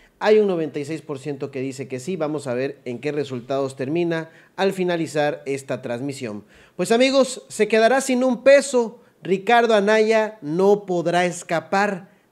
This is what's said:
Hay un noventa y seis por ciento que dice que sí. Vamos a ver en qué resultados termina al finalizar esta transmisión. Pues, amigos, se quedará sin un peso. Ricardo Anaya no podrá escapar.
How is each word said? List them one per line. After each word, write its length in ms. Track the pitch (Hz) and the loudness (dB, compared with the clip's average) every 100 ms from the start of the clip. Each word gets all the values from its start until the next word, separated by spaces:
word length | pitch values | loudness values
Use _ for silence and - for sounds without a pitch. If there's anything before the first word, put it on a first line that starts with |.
| _ _ | _ _
Hay 180 | 202 214 | 4 4
un 80 | 208 | 4
noventa 320 | 175 156 151 | 0 -4 -6
y 60 | |
seis 180 | 143 156 | -8 -10
por 160 | - 139 | -10 -10
ciento 320 | 151 139 143 | -8 -8 -8
que 100 | 139 | -6
dice 280 | 135 131 123 | -8 -8 -10
que 100 | 127 | -10
sí. 160 | 127 | -8
Vamos 320 | 185 151 156 135 | -4 -4 -4 -4
a 80 | |
ver 260 | 123 139 - | -4 -4 -8
en 160 | - 120 | -12 -8
qué 100 | 147 | -6
resultados 640 | 147 135 127 113 139 135 | -4 -6 -8 -4 -4 -4
termina 560 | 131 131 165 170 165 160 - _ | -6 -4 -2 -2 -2 -6 -16 _
al 180 | - 196 | -2 -2
finalizar 680 | 190 180 170 160 151 147 160 | 0 -2 -2 -2 0 -2 -2
esta 380 | - 135 131 127 | -6 -8 -6 -8
transmisión. 640 | 120 120 139 131 120 104 - _ _ - | -6 -8 -8 -8 -10 -10 -14 _ _ -6
Pues, 160 | 175 | 0
amigos, 500 | 233 262 269 262 - - | 4 4 4 2 -2 -12
se 180 | - 208 | -2 0
quedará 340 | 220 226 262 | 4 4 2
sin 220 | 269 254 | 2 0
un 220 | 262 240 | 0 2
peso. 560 | 247 277 277 254 226 - _ _ | 6 6 6 -2 -2 -6 _ _
Ricardo 520 | 156 190 190 233 233 | -4 -2 4 4 6
Anaya 640 | 220 202 220 220 220 214 214 | 4 4 4 4 2 0 -4
no 460 | 143 165 196 202 202 | -4 2 4 4 2
podrá 400 | 175 165 170 180 | -2 0 0 0
escapar. 840 | 170 - 170 - 196 208 190 - _ _ | -2 -4 -4 -2 0 0 -4 -12 _ _